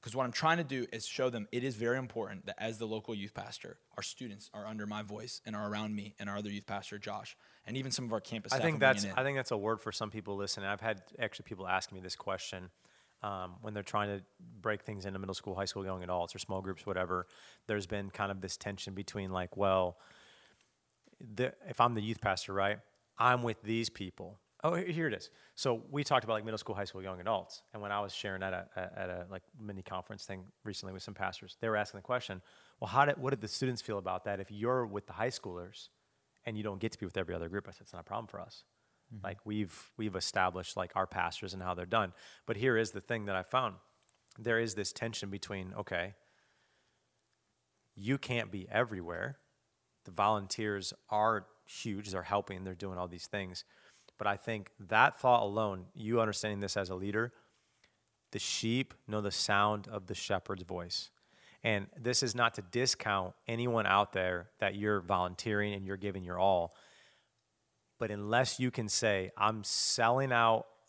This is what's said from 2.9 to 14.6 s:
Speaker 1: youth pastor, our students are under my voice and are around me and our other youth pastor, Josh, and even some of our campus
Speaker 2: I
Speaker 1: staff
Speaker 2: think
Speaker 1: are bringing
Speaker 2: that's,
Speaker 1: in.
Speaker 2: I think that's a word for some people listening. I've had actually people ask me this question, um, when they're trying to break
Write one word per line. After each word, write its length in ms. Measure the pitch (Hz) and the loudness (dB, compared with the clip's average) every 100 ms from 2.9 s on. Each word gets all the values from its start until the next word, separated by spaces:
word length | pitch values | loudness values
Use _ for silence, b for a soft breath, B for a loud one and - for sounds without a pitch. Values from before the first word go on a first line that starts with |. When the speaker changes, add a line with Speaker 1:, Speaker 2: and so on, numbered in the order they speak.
| 110 104 | -4 -4
Speaker 1:
youth 220 | 110 98 - | -6 -6 -8
pastor, 420 | 101 - - - _ - | -8 -10 -12 -16 _ -8
our 60 | |
students 480 | 98 - 123 98 104 104 | -8 -8 -10 -10 -12 -10
are 100 | 107 | -8
under 220 | 110 104 | -6 -4
my 160 | 104 | -4
voice 380 | 104 104 120 - - | -6 -8 -8 -10 -8
and 100 | 104 | -4
are 140 | 104 | -2
around 260 | 104 107 107 | -2 -2 -4
me 200 | 101 - | -6 -8
and 100 | 101 | -6
our 100 | 101 | -4
other 120 | 104 | -4
youth 160 | 101 95 | -6 -6
pastor, 320 | 101 95 104 | -6 -6 -10
Josh, 400 | 101 101 - - b b - | -8 -8 -8 -14 b b -6
and 100 | 127 | -4
even 140 | 135 | 0
some 140 | 123 123 | -2 0
of 80 | |
our 60 | 110 | -2
campus 300 | - 113 - | 0 -6 0
Speaker 2:
I 40 | 131 | 2
Speaker 1:
staff 80 | 165 | 4
Speaker 2:
think 100 | 151 | 6
Speaker 1:
are 20 | |
bringing 140 | 135 120 | 6 6
Speaker 2:
that's, 80 | 101 | 4
Speaker 1:
in. 60 | |
Speaker 2:
I 120 | 95 | 2
think 140 | 135 139 | 2 0
that's 140 | 127 | 0
a 60 | 110 | 0
word 220 | 104 110 | 2 0
for 120 | - | -2
some 180 | - 110 | -4 -4
people 260 | 110 104 98 | -6 -6 -4
listening. 300 | 101 - 98 | -2 -4 -2
I've 160 | 101 | -2
had 220 | 113 101 - - | -2 -2 -6 -4
actually 240 | 110 - | -4 -4
people 240 | - 98 92 | -12 -8 0
ask 240 | 92 - | 0 0
me 80 | 95 | -10
this 160 | 92 - | -10 -8
question, 560 | - 95 - 95 90 _ b b b b | -4 -4 -4 -8 -10 _ b b b b
um, 360 | 107 98 90 90 | -6 -6 -8 -8
when 140 | 107 104 | -6 -6
they're 80 | |
trying 340 | 98 107 104 101 | -2 0 0 -2
to 80 | - _ | -6 _
break 420 | - 113 | -20 -6